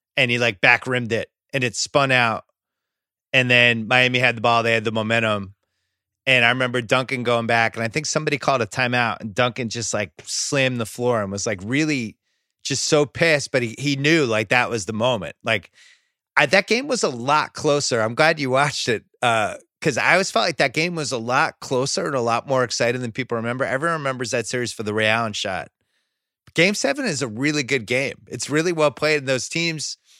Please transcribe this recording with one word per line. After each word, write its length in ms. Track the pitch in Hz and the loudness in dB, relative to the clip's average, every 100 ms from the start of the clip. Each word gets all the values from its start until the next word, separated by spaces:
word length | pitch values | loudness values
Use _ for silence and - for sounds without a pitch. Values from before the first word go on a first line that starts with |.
| _ - | _ 0
and 120 | 123 | 0
he, 80 | 120 | 2
like, 220 | 120 101 | 0 2
back 260 | 131 120 131 | 4 4 2
rimmed 280 | 123 113 | -2 -2
it, 180 | 113 - _ _ | -4 -4 _ _
and 100 | 139 | -4
it 140 | 123 - | -2 -4
spun 340 | - 147 135 | -2 0 2
out. 320 | 127 117 104 - _ _ _ _ _ _ _ _ | 2 2 0 -8 _ _ _ _ _ _ _ _
And 180 | 131 123 | 2 4
then 380 | 123 120 113 107 | 6 6 4 2
Miami 320 | 127 127 127 | 2 4 2
had 160 | 123 117 | 0 2
the 60 | |
ball. 200 | 120 117 | 2 4
They 120 | 113 | 2
had 100 | 113 | 0
the 80 | 110 | 0
momentum. 640 | 110 107 113 110 104 95 - _ _ _ _ _ _ 135 | -2 0 0 0 -2 -6 -16 _ _ _ _ _ _ 2
And 200 | 127 120 | 4 4
I 40 | |
remember 320 | 127 127 123 | 2 0 -2
Duncan 420 | 110 131 123 127 | 0 0 0 -4
going 240 | 120 117 113 | 0 0 2
back, 280 | 117 113 113 | 2 2 -2
and 80 | |
I 60 | 113 | -6
think 160 | 156 151 | -4 -4
somebody 320 | 156 151 143 | -4 -2 -2
called 240 | - 131 | 0 0
a 40 | 110 | 0
timeout, 540 | - 123 123 113 - | -2 0 2 0 -2
and 140 | 110 | -4
Duncan 360 | 98 123 113 113 | 0 0 0 -6
just, 240 | 120 107 | -6 -4
like, 180 | 104 98 - | -4 -6 -10
slammed 560 | - - - 143 131 123 | -10 -6 -2 0 0 0
the 60 | 110 | -6
floor 360 | - 123 113 | -2 0 0
and 100 | 98 | -2
was, 140 | 98 117 | -4 -6
like, 140 | 92 | -6
really 540 | 107 139 156 139 110 - _ _ _ _ | -4 -2 0 -2 -6 -10 _ _ _ _
just 220 | - 135 - | -6 -4 2
so 200 | 151 147 | 2 2
pissed, 460 | - 170 147 - | 2 2 2 0
but 100 | 131 | -2
he, 140 | 117 117 | -2 -4
he 200 | 143 135 | -2 0
knew, 280 | 143 165 123 | 2 4 2
like, 220 | 107 107 | 0 2
that 200 | 127 101 | 2 2
was 160 | 113 95 | -2 -4
the 80 | |
moment. 420 | 107 123 110 76 - | -2 0 0 -4 -8
Like, 280 | 120 107 - _ - _ _ _ _ 139 | -2 -2 -4 _ -20 _ _ _ _ 2
I, 80 | 147 | 4
that 220 | 190 - | 4 2
game 200 | 233 285 | -2 -2
was 160 | 247 | -2
a 60 | 180 | -2
lot 440 | 120 127 151 - | -2 0 0 0
closer. 460 | - 151 143 - 117 | -2 0 0 0 0
I'm 160 | 110 120 | 0 2
glad 240 | 160 156 | 2 2
you 100 | 131 | 0
watched 380 | 131 147 - 127 | 2 2 0 -2
it, 160 | 104 - - | -4 -6 -2
uh, 340 | 120 113 98 - _ - | 0 2 0 -4 _ -4
'cause 160 | 160 123 | -2 2
I 160 | 120 | 4
always 180 | 180 190 | 4 2
felt 140 | 226 196 | 0 0
like 120 | 156 | 0
that 160 | 139 | 0
game 220 | 156 175 165 | 0 -2 -4
was 160 | 127 | -4
a 60 | 123 | -4
lot 420 | 117 135 156 - | -2 0 0 -4
closer 460 | - 127 135 - 175 | -4 -2 -2 -2 -2
and 100 | 135 | -2
a 60 | |
lot 260 | 117 117 - | 0 0 0
more 160 | 127 | 0
exciting 380 | 120 - 120 127 | 0 0 0 -2
than 100 | 120 | -6
people 240 | 135 123 117 | -8 -6 -4
remember. 300 | 117 127 110 | -4 -4 -2
Everyone 340 | 131 170 165 | -2 -2 -4
remembers 320 | 139 127 113 | -4 -6 -4
that 160 | 120 110 | -4 -4
series 240 | 127 117 | -4 -6
for 120 | - | -6
the 100 | 107 | -4
Ray 140 | 107 107 | 0 2
Allen 260 | 113 110 | 0 -2
shot. 380 | 98 101 87 - _ _ _ _ _ _ _ _ | -6 -6 -6 -10 _ _ _ _ _ _ _ _
Game 200 | - 185 | 0 2
seven 300 | 202 277 277 | 2 -2 -2
is 180 | 240 135 | -2 -4
a 60 | 127 | -6
really 360 | 107 147 147 | -2 -2 -2
good 220 | 120 135 101 | 0 -2 -2
game. 360 | 123 131 - - | -2 -4 -8 -12
It's 220 | 120 - | -10 -2
really 220 | 151 175 | -2 0
well 200 | 160 147 | 2 0
played, 260 | - 151 151 | 2 0 0
and 100 | 135 | 0
those 220 | 127 - | -2 -2
teams, 480 | 165 170 156 - - _ | -4 -4 -4 -8 -12 _